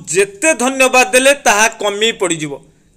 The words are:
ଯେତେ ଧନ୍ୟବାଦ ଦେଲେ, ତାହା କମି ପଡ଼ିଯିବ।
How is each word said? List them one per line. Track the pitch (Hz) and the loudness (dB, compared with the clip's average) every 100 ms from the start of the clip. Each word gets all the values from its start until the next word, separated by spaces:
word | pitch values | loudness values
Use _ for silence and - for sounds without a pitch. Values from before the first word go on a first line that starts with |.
| 151 | -4
ଯେତେ | 165 202 - 320 | -2 -2 -2 -2
ଧନ୍ୟବାଦ | 240 247 269 262 254 254 | 0 -2 0 2 2 2
ଦେଲେ, | 254 262 | 2 2
ତାହା | 277 262 208 226 220 | 2 2 2 0 -2
କମି | 202 202 220 | -6 -2 -2
ପଡ଼ିଯିବ। | 226 185 165 151 139 _ _ _ | -2 -4 -4 -8 -12 _ _ _